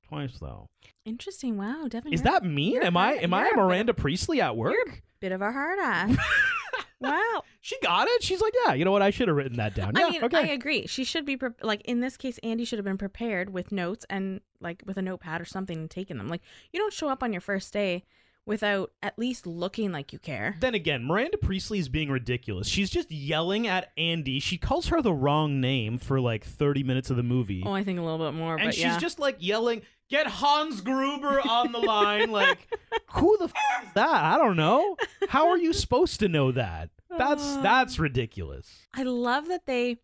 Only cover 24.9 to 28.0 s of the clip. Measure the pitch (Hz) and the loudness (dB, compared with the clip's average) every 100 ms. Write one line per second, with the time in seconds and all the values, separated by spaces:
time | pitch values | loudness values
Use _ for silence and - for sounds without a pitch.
24.9 | 339 240 151 139 151 151 139 127 135 107 | 2 2 2 4 4 2 2 2 0 0
25.9 | 123 - 135 123 110 - - 143 143 131 | -4 0 0 2 -2 -6 0 2 2 2
26.9 | 131 - 123 120 127 104 95 92 196 196 | 0 0 0 2 2 0 -2 -2 -2 -2
27.9 | 180 | -2